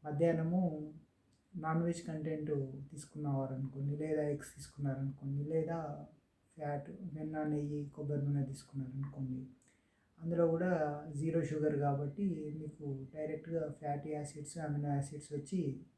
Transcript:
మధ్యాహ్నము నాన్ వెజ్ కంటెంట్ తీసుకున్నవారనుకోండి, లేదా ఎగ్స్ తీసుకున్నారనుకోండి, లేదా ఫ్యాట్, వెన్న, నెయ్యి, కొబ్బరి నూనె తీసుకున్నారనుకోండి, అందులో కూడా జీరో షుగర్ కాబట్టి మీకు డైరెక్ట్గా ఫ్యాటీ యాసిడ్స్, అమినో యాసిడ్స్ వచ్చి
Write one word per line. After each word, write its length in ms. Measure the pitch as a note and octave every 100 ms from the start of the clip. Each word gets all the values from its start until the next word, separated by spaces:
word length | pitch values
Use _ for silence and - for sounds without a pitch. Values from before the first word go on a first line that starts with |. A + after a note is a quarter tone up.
| D3
మధ్యాహ్నము 840 | D3 E3+ E3 D#3+ F3+ F3+ D3+ D3+ D#3+ - _ _ - _ F#3
నాన్ 280 | D#3+ E3
వెజ్ 240 | E3+ E3+ -
కంటెంట్ 440 | D#3 D#3 D#3 D3+ C#3+ C3+ C3+ -
తీసుకున్నవారనుకోండి, 1040 | D3+ - D3+ D3 C3+ C3+ C3 C3 C#3 C#3+ C#3+
లేదా 260 | D#3 D3+
ఎగ్స్ 320 | D3 C#3+ - -
తీసుకున్నారనుకోండి, 880 | - - C#3+ C3+ C3+ C3+ C#3 C#3+
లేదా 640 | D3 D#3+ D#3+ E3 D3+ D3 - - _ - - -
ఫ్యాట్, 340 | D3 C#3+ -
వెన్న, 540 | - F#3 D3+ D#3 D#3
నెయ్యి, 480 | D3+ D3 D3 D3 C#3+ -
కొబ్బరి 300 | C#3+ C#3+ C#3+
నూనె 200 | C#3+ C3
తీసుకున్నారనుకోండి, 1000 | - - C#3 B2+ C3+ C#3 C#3 C3 B2+ - - - - - _ _ -
అందులో 260 | E3 E3+ E3+
కూడా 240 | E3 F3+ F3 D3+ D3 D#3 D3
జీరో 280 | D#3+ E3
షుగర్ 360 | D#3 D3+ D3+ C#3+
కాబట్టి 760 | C#3+ C#3 C#3+ - G3 D#3 D3+ D#3
మీకు 480 | D3+ - D3 C3+ C3+
డైరెక్ట్గా 580 | D#3 D#3 D#3 D#3+ E3 D3+
ఫ్యాటీ 380 | D3 D3 C#3+ D3
యాసిడ్స్, 480 | D3+ D3 D#3 D3 E3
అమినో 320 | D#3 D3 D3
యాసిడ్స్ 440 | C#3+ C#3 D3 -
వచ్చి 520 | D3 - F#3 C#3+ B2+ -